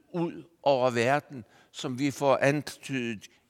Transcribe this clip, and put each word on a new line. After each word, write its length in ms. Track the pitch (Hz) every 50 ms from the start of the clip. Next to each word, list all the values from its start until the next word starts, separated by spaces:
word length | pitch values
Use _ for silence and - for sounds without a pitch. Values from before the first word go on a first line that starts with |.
| _ _ -
ud 320 | 175 170 170 - - 147 - _ _ -
over 280 | 139 143 127 123 127
verden, 540 | 120 120 113 123 139 147 - - 147 127 107 _ _ _ _ _ -
som 260 | - - 147 127 120
vi 120 | 143 143
får 260 | 131 - 151 139 131
antydet 920 | - - 139 143 151 131 - - - - - 143 131 120 117 113 95 - - _ _ _ _